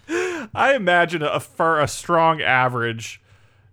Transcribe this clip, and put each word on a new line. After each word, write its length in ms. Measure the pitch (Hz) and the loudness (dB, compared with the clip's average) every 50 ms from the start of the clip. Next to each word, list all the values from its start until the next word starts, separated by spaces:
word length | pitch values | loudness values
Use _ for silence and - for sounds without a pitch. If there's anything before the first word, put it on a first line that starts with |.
| _ | _
I 640 | - 320 349 370 370 349 320 254 208 - - 208 262 277 | -6 -4 -2 -2 -4 -4 -8 -10 -10 -2 0 2 2 2
imagine 480 | 262 196 180 175 175 170 160 175 165 147 | 2 2 2 2 2 2 2 0 -4 -2
a 160 | 147 - 143 | -2 -2 -4
fur, 400 | - - - - 170 165 160 151 | -6 -8 -4 -2 0 2 2 2
a 60 | 147 | 0
strong 540 | 135 - - - - 175 165 165 160 160 151 | -2 -2 -8 -4 0 2 4 4 4 2 2
average, 800 | - - 131 127 127 127 123 123 117 117 113 113 110 - - - _ _ - _ _ _ _ _ _ _ | 0 2 2 2 2 0 0 -2 -4 -4 -6 -8 -12 -14 -16 -18 _ _ -20 _ _ _ _ _ _ _